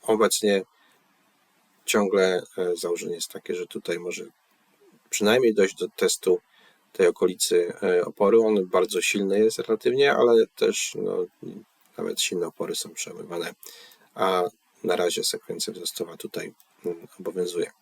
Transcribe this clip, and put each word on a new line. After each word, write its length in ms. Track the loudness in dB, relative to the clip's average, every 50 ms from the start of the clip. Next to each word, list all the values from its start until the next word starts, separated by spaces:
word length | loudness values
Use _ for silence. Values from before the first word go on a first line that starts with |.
Obecnie 600 | _ 0 2 4 4 2 2 2 2 2 2 2 0 _ _ _ _ _ _ _ _ _ _ _ _ _ _ _ _ _ _ _ _ _ _ _ _
ciągle, 560 | -2 0 2 2 4 4 4 4 4 2 0 -4 -6 -6 -4
e, 180 | -4 -4 -4
założenie 400 | -4 -2 -4 -4 -4 -4 -8 -8
jest 160 | -8 -8 -10
takie, 240 | -10 -16 _ -8 -6
że 120 | -6 -6 -8
tutaj 320 | -10 -12 -6 -6 -6 -6
może 260 | -6 -8 -8 -8 -10 -14 _ _ _ _ _ _ _ _ _ _ _ _ _ _ _ _
przynajmniej 440 | -6 0 2 4 4 4 4 2 4
dojść 220 | 4 2 0 0
do 120 | -4 -8 -8
testu 500 | _ -2 0 0 0 0 2 2 2 2 _ _ _ _ _ _ _ _ _ _ _
tej 140 | 2 2 2
okolicy, 680 | 2 2 0 0 0 0 -2 2 2 2 2 0 -4 -4 -2
e, 220 | 0 2 2 0
oporu. 400 | 0 -2 0 2 6 6 6 6
On 200 | 4 2 2 0
bardzo 360 | 2 2 0 0 2 -2 -2
silny 380 | -2 0 0 0 0 0 2 4
jest 200 | 4 2 2 0
relatywnie, 540 | -2 -2 -2 0 0 0 2 4 4 4 4
ale 340 | 4 4 6 6 6 6 4 _
też, 380 | 0 0 0 0 0 -4 -4 -6
no, 300 | -6 -4 -4 -2 -2 -4 -6 _ _ -16 -14 -14 -16 -18 _ _ _ _ _ _ -8
nawet 240 | -8 -6 -4 -4
silne 260 | -4 -4 -2 -4 -4 -6
opory 280 | -6 _ -8 -6 -6
są 180 | -8 -8 -10 -10
przełamywane, 600 | -12 -12 -12 -12 -16 -14 -12 -8 -8 -8 -8 -10 _ -20 -20 -20 -20 -20 -20 -20 _ _ _ _
a 280 | -2 -2 0 0 0 -2 -2 _ _ _ _ _ _ -4
na 120 | -2 0
razie 280 | 0 0 0 0 -2 -4
sekwencja 500 | -4 -4 -6 _ _ -8 -8 -6 -8 -8
wzrostowa 440 | -8 -10 -10 -8 -8 -10 -10 -10 -14
tutaj, 360 | -14 -10 -10 -10 -10 -10 -14 _ _ _ _ _ _
mm, 220 | -8 -8 -8 -12 -20 _ _
obowiązuje. 520 | -10 -8 -4 -4 -4 -4 -2 -4 -6 -6 -6 _